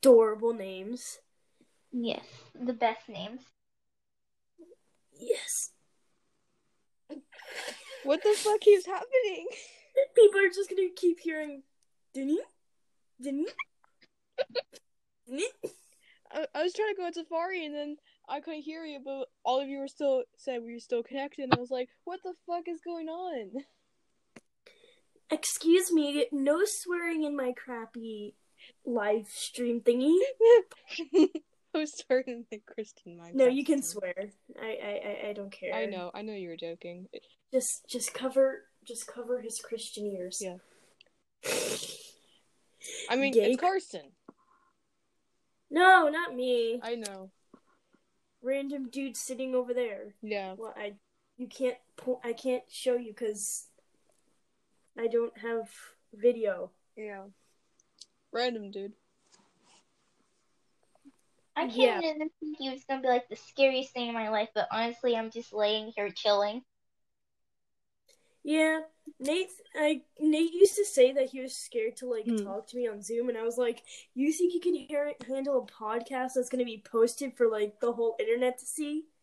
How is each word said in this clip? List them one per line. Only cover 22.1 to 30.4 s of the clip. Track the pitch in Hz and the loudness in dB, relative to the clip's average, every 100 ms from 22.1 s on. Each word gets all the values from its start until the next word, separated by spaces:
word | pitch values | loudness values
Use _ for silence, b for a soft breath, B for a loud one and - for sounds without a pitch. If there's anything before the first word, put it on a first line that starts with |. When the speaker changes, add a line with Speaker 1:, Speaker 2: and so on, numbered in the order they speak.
| 370 | -10
Speaker 3:
the | 370 349 - | -10 -14 -8
fuck | 349 339 | -8 -6
is | 330 | -10
going | 339 339 320 | -10 -10 -10
on?" | 330 370 285 202 233 285 _ _ _ _ _ _ - _ _ - b b b _ _ _ | -10 -8 -10 -10 -12 -14 _ _ _ _ _ _ -20 _ _ -20 b b b _ _ _
Speaker 1:
Excuse | 302 - - 320 359 370 | -4 -4 -2 4 4 6
me, | 330 285 285 - | 2 2 0 0
no | 285 269 311 415 | 0 2 2 2
swearing | - - 349 339 330 | -2 -4 -4 -2 -2
in | 302 285 | -2 -2
my | 254 | -4
crappy | 247 - 240 226 240 226 214 208 - _ _ B _ | -4 -10 -12 -12 -12 -10 -10 -12 -16 _ _ B _
live | - 233 208 214 208 | -4 -2 2 0 0
stream | - - - 240 233 | -10 -10 -4 -2 2
thingy. | 240 240 269 349 539 508 | 4 4 6 6 4 6